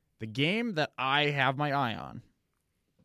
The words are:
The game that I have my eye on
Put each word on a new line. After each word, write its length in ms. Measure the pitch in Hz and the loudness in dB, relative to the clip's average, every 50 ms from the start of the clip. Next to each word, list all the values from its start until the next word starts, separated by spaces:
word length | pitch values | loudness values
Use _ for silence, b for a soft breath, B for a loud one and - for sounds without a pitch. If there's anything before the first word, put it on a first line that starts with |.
| _ _ _ - | _ _ _ -12
The 80 | 113 | -10
game 480 | 110 107 123 143 160 202 226 240 233 202 | -6 -2 0 0 2 2 0 -2 -2 -2
that 180 | 156 143 - _ - | -2 -2 -2 _ -4
I 280 | 127 131 135 147 147 | -2 2 2 4 4
have 300 | 147 147 139 131 131 135 135 | 2 2 2 2 2 2 0
my 140 | 147 147 135 | 0 0 0
eye 220 | 143 135 117 104 | 0 0 0 -2
on 280 | - 69 67 - - - _ _ _ _ _ _ _ _ _ _ _ _ _ _ _ | -4 -8 -10 -12 -14 -16 _ _ _ _ _ _ _ _ _ _ _ _ _ _ _